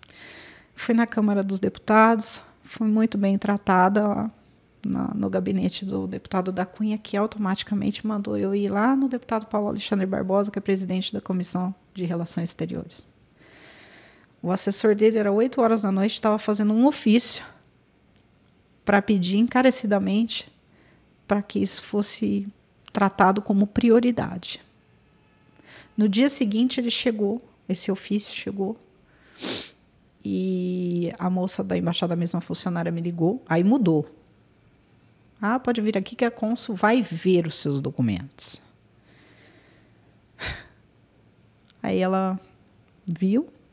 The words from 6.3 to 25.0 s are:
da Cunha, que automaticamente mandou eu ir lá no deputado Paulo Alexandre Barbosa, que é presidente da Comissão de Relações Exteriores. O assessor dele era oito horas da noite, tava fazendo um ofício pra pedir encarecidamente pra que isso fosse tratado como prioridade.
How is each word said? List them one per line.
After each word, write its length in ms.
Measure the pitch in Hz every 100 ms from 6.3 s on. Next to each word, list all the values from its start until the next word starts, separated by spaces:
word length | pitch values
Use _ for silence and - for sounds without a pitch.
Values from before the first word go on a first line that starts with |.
| 190 185
da 120 | 185 185
Cunha, 320 | - 214 214
que 200 | - 202
automaticamente 880 | 220 214 190 190 - 202 202 - 214
mandou 300 | 208 208 208
eu 180 | 196 202
ir 140 | 202
lá 260 | 202 233 269
no 140 | 269
deputado 360 | 247 - 220 214
Paulo 200 | 208 208
Alexandre 380 | 214 - 202 185
Barbosa, 440 | 190 190 196 208
que 80 | 202
é 40 |
presidente 500 | 202 190 180 185 -
da 80 | 202
Comissão 560 | - 185 180 180 180 190 _
de 120 | 185 175
Relações 420 | 170 165 175 170
Exteriores. 580 | - 165 - - - - _ _ _ - - - - - - - - _ _
O 80 | 170
assessor 420 | 190 - 196 220 208
dele 220 | 220 226
era 160 | 208
oito 260 | 202 254 262
horas 220 | 226 220
da 100 | 202
noite, 300 | 190 214 -
tava 180 | 220 208
fazendo 320 | - 208 208
um 120 | 220 277
ofício 560 | 277 214 226 - - - - _ _ _ _ _ _ _ _ _ _ _ _ -
pra 160 | 202
pedir 340 | 202 202 175 196
encarecidamente 1120 | 240 254 254 247 208 202 190 202 226 - - _ _ _ _ _ _ _ -
pra 140 | 202
que 180 | 202 202
isso 240 | 196 -
fosse 640 | - 208 202 - 208 202 202 - _ _ -
tratado 480 | 214 196 - 185 202
como 260 | - 196 202
prioridade. 920 | - 233 226 240 233 - 180 - - - _ _ _